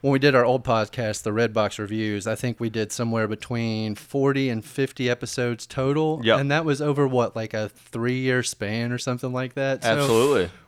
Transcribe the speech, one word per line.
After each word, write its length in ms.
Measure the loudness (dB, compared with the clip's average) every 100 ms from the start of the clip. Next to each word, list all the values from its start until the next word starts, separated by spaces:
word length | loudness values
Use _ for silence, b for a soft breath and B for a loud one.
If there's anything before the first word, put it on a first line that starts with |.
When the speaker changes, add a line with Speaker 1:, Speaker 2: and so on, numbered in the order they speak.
Speaker 1:
when 100 | 2
we 80 | 4
did 160 | 4
our 100 | 4
old 200 | 4 2
podcast, 580 | 2 0 0 -4 -4 -4
the 100 | -4
Red 180 | 0 0
Box 260 | 2 0 -2
Reviews, 480 | -6 -2 -2 -2 -4
I 80 |
think 240 | -4 -4 -4
we 120 | -4
did 200 | -2 -4
somewhere 380 | -4 -2 -2 -2
between 640 | -4 -6 -4 -2 -2 -4
forty 540 | -6 -6 0 2 2 0
and 160 | -2
fifty 440 | -6 -4 -4 -2 -2
episodes 560 | -2 -4 -4 -2 -4 -8
total. 540 | -4 0 2 0 0
Speaker 2:
Yep. 160 | 4 4
Speaker 1:
And 100 | 4
that 140 | 0
was 160 | 2 0
over, 260 | 0 2 2
what, 300 | 4 2 -2
like, 160 | -6
a 140 | -4 -6
three-year 760 | -8 -12 -4 -2 0 2 0
span 480 | 0 -4 -4 -2 -2
or 60 | -4
something 340 | -4 -4 -4
like 200 | -4 -6
that? 300 | -4 -2 0
So 60 | 0
Speaker 2:
Absolutely. 600 | 2 4 4 6 4 0 -6